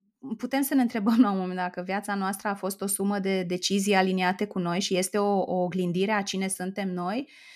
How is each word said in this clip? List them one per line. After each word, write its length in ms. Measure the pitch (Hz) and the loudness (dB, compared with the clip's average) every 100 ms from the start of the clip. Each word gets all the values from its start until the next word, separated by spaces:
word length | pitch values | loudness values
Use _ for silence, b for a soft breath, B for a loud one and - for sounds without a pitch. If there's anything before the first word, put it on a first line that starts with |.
| _ _ 262 226 | _ _ -10 -8
putem 240 | 254 269 | -2 -2
să 120 | 269 | 2
ne 80 | 277 | 2
întrebăm 380 | 240 226 202 226 | 2 2 2 6
la 120 | 214 | 6
un 60 | 190 | 4
moment 200 | 185 185 | -2 -2
dat 140 | 180 | -4
că 100 | 180 | -4
viața 340 | 180 196 208 202 | -4 -4 -2 -2
noastră 320 | 190 196 214 | -2 -2 -4
a 80 | 202 | -4
fost 260 | 214 202 | -4 -4
o 60 | 196 | -4
sumă 320 | - 202 202 | 0 0 0
de 240 | 196 190 | 0 0
decizii 520 | 180 180 - 196 202 190 | 0 -2 0 0 4 4
aliniate 520 | 190 185 180 185 208 | 4 2 2 0 -2
cu 120 | 190 | -2
noi 200 | 175 175 | -2 -2
și 180 | 196 180 | 0 0
este 200 | 185 208 | 0 0
o, 200 | 202 196 | 2 2
o 260 | - 180 | 0 0
oglindire 480 | 180 185 180 175 196 | 0 0 -2 0 0
a 100 | 214 | 0
cine 260 | 202 190 190 | -2 -2 -4
suntem 420 | - 185 196 190 | -4 -6 -4 -4
noi, 400 | 180 175 226 277 B B | -4 -4 -4 -6 B B